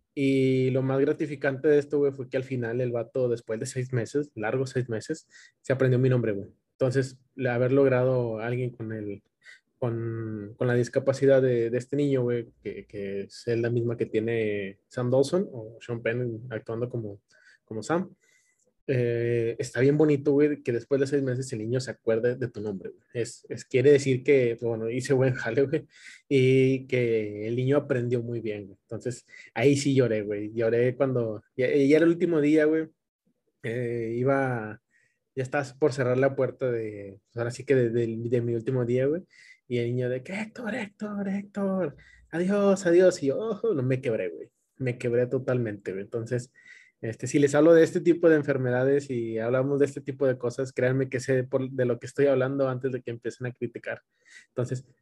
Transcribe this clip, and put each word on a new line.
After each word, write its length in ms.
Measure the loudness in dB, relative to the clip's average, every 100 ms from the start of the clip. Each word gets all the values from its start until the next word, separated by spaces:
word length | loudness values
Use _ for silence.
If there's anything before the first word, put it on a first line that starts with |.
| _
y 560 | -2 2 4 4 2 2
lo 100 | 2
más 180 | 0 2
gratificante 720 | 2 0 -4 -4 -4 0 4
de 100 | 4
esto, 200 | 2 0
güey, 120 | 0
fue 180 | -2 -4
que 80 | -4
al 60 |
final 380 | -4 -4 -4 -2
el 100 | -2
vato, 380 | -2 -4 -2 0
después 300 | -2 -4 -6
de 60 | -6
seis 280 | -6 -4
meses, 380 | -4 -2 -4 -6 -6
largos 360 | -4 -2 -2
seis 180 | -4 -4
meses, 380 | -6 -6 -10 -12 -20 -20 _
se 120 | -4
aprendió 240 | 0 2 2
mi 120 | 2
nombre, 240 | 2 0
güey. 160 | -4 -8 _ _
Entonces, 440 | _ 0 0 -2 -8 _ -6
le, 140 | -2
haber 220 | 0 2
logrado 680 | 4 4 4 2 0 -2 -4
a 80 | -4
alguien 240 | -4 -4
con 200 | -6 -8
el, 300 | -8 -8 -10 _ _ -20 -20 _ _
con, 800 | -4 -4 -6 -6 -8 -8 -10 -4
con 100 | 0
la 60 |
discapacidad 680 | 2 0 0 0 2 6 6
de, 280 | 6 2 0
de 80 | -2
este 180 | -2 -2
niño, 280 | 0 2
güey, 260 | 0 -2 -6 _
que, 240 | -12 -12 -12
que 360 | -10 -8 -8
es 240 | -10 -10 -4
la 220 | -2 0
misma 260 | 0 -2 -4
que 120 | -2
tiene 720 | -2 -2 -2 -2 -2 -6 -12 _
Sam 200 | -6 0
Dawson, 380 | 2 2 0 -2
o 240 | -8 -14 -16
Sean 220 | -10 -4
Penn 460 | -2 -2 -4 -6 -10
actuando 400 | -10 -8 -6 -6
como, 320 | -6 -8 -12 _ _ _ _
como 180 | _ -12
Sam, 320 | -2 -2 -4 -12 _ _ _ _ _ _ -2
eh, 640 | 0 0 0 0 0 0 -4
está 220 | -6 2
bien 180 | 4 6
bonito, 320 | 4 4 4
güey, 320 | 4 4 2
que 80 | -2
después 280 | -4 -2 0
de 60 | 0
seis 160 | 0
meses 320 | -2 -4 -6
el 60 | -6
niño 200 | -4 -4
se 120 | -4
acuerde 440 | -6 -2 0 0 -2
de 120 | -6
tu 120 | -6
nombre, 300 | -6 -8 -10
güey. 140 | -16 _
Es, 320 | -6 -6 -8 -14
es, 160 | -14
quiere 280 | -2 4 6
decir 320 | 6 4 0
que, 340 | 4 4 4 0
pues, 80 | -4
bueno, 220 | -4 -4
hice 240 | -4 0
buen 220 | 2 2 0
jale, 260 | -2 0
güey, 240 | 0 -2 -6 _ -20 -20 _
y 600 | 2 4 6 4 2 -2
que 600 | 0 2 0 -2 -6 -4
el 80 | -2
niño 220 | 2 2
aprendió 460 | 2 -2 0 -2
muy 180 | -2 -6
bien, 240 | -6 -8 -10
güey. 140 | -18
Entonces, 460 | _ -8 -8 -8 _ -20 -12
ahí 240 | 2 4 4
sí 160 | 2
lloré, 300 | 2 2 0
güey. 280 | -2 -6 -6 -2
Lloré 400 | 0 2 0 0
cuando, 480 | -2 0 -4 -6 -12 -4
ya, 120 | 0
ya 300 | 2 6 6
era 80 | 6
el 60 |
último 300 | 4 0 2
día, 240 | 4 4 4
güey. 220 | 2 -2 _ _ _ _ _ _ _
Eh, 540 | -8 -6 -4 -4 -4 -2
iba, 640 | 0 2 0 -2 -6 -12 _ _ _ _ _ -8
ya 80 |
estás 300 | -4 -4 -4
por 200 | 0 0
cerrar 240 | 0 0 2
la 180 | 2 2
puerta 360 | -2 -2 -4
de, 480 | -4 -6 -10 -14 -18 _
pues, 100 | -6
ahora 140 | -6
sí 140 | -6 2
que 100 | 2
de, 140 | 4
de, 160 | 2 -2
de 340 | -4 -2 0
mi 140 | 0 -2
último 300 | -2 -2 0
día, 200 | 0 0
güey. 160 | -2 -6 _ -20 -20 _
Y 100 | -4
el 120 | -2
niño 200 | -2 -2
de 140 | -4
que, 100 | -6
"Héctor, 400 | -8 -10 -10 -8
Héctor, 560 | -8 -8 -10 -10 -6 -4
Héctor, 640 | -6 -6 -6 -4 -2 -4 -6 -20 _ _
adiós, 560 | -4 0 2 4 4 4
adiós". 340 | 6 6 4
Y 60 | 0
yo, 100 | -2
oh, 360 | -4 -2 -2 0
no, 80 |
me 180 | 0 0
quebré, 280 | 0 -2 -4
güey. 200 | -8 -16 _ _ _
Me 200 | -6 -4
quebré 300 | 0 0 0
totalmente, 640 | -2 -2 -2 -2 -6 -8
güey. 140 | -8 -8
Entonces, 460 | -8 -4 -6 -6 _ -20 -20 _ _
este, 260 | -10 -8 -2
si 120 | 2
les 160 | 4 6
hablo 180 | 8
de 100 | 8
este 180 | 6 2
tipo 280 | 0 4 6
de 60 | 4
enfermedades 720 | 2 -2 0 0 2 0 -2
y 280 | -6 -4 -4
hablamos 420 | -2 0 0 0
de 60 | 0
este 160 | -2
tipo 260 | -10 -2 0
de 100 | 0
cosas, 360 | -4 -4 -6
créanme 340 | -2 0 0 -2
que 120 | -4
sé 220 | -2 -2 0
por, 240 | -4 -4
de 160 | -2 -2
lo 140 | -2
que 80 | -6
estoy 180 | 0 2
hablando 420 | 4 0 0 -2
antes 240 | -2 -4
de 100 | -6
que 100 | -8
empiecen 360 | -8 -10 -8 -10
a 60 |
criticar. 480 | -6 -8 -8 -10 -12 _ _ _ -20 _
Entonces, 360 | -6 -4 -6 -10 _